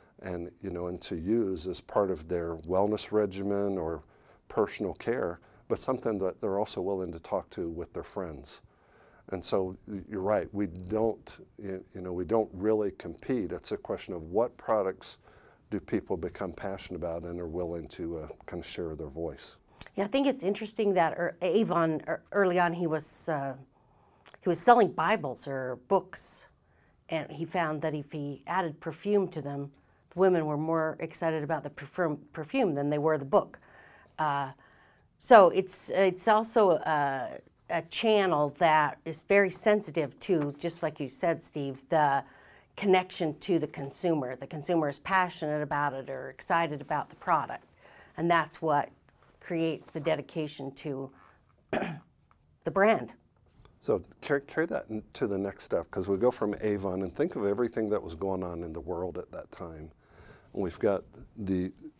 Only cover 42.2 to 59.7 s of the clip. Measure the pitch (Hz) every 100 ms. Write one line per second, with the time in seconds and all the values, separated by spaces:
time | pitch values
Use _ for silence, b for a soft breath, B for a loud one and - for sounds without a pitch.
42.2 | - b b b b - 208 185 185 -
43.2 | 165 147 - 165 143 - 139 - 180 156
44.2 | 127 127 139 156 147 170 151 143 - 190
45.2 | 180 - 151 151 147 147 143 131 135 131
46.2 | 131 131 - 170 165 143 139 147 - -
47.2 | - 160 127 127 _ b b b b b
48.2 | 170 170 156 - 160 143 - - _ _
49.2 | _ _ - 170 165 147 - 160 147 151
50.2 | - 165 151 - 139 139 156 135 131 b
51.2 | b b b _ - - 180 151 - _
52.2 | _ _ _ _ - 170 208 226 233 -
53.2 | _ _ _ _ - _ - 104 - -
54.2 | - 143 - - 170 151 - 107 - -
55.2 | 117 98 98 - - 90 - 101 92 98
56.2 | 120 - 104 98 107 101 95 92 92 -
57.2 | 165 143 101 101 120 - 110 104 85 82
58.2 | 98 92 90 85 85 82 80 87 90 85
59.2 | - 87 76 - 87